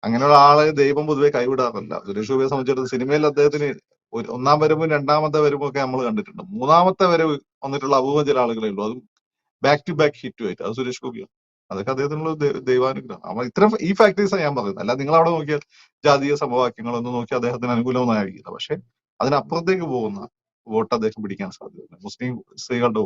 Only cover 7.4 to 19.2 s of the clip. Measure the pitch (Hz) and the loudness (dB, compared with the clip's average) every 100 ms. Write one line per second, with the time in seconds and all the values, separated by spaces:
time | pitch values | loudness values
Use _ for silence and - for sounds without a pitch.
7.4 | _ _ 135 139 135 139 131 143 147 127 | _ _ -8 -6 0 2 2 0 2 2
8.4 | 120 113 110 98 107 127 _ _ _ _ | 2 -2 -4 -4 -6 -6 _ _ _ _
9.4 | _ _ 135 147 - 156 151 - 127 - | _ _ 0 0 0 0 0 0 -14 -8
10.4 | 117 - 92 117 127 123 127 117 95 _ | -8 -6 -8 -6 -6 -6 -12 -12 -18 _
11.4 | _ _ _ 95 101 131 143 151 160 156 | _ _ _ -8 -6 -4 -4 -4 -6 -2
12.4 | 147 - 131 127 127 135 127 101 - 101 | -2 -2 0 2 2 -2 -10 -14 -10 -8
13.4 | 123 - 208 226 165 196 214 190 202 190 | -6 2 4 4 -4 4 4 4 0 0
14.4 | 151 139 101 98 101 131 139 165 165 170 | 0 -2 -4 -4 -4 -4 2 2 4 0
15.4 | 147 147 - _ _ _ 147 139 139 143 | -2 -6 -6 _ _ _ 2 2 2 -2
16.4 | 139 123 123 113 117 120 123 123 117 127 | 0 0 0 -2 -6 -6 -4 -6 -4 -4
17.4 | 120 117 123 120 123 127 123 110 98 92 | -2 -4 -2 -2 0 0 0 0 -2 -8
18.4 | - - - 160 - _ _ _ | -18 -14 -8 -8 -10 _ _ _